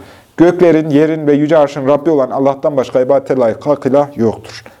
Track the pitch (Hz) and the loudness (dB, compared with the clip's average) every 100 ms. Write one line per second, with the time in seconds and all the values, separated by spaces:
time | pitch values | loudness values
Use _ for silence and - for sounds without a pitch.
0 | - - _ - 170 175 175 156 156 143 | -20 -20 _ 0 2 4 2 2 2 0
1 | 156 160 147 143 147 160 139 147 131 147 | 0 0 0 0 2 2 2 -2 -2 0
2 | 160 147 123 131 139 135 156 135 117 135 | 0 0 0 -2 -2 -2 -2 -2 -2 0
3 | 127 139 139 131 113 104 147 143 - 139 | 0 0 0 0 -2 -2 -4 -4 0 0
4 | 143 135 113 - - - - - | -2 -2 -2 -2 -10 -20 -20 -20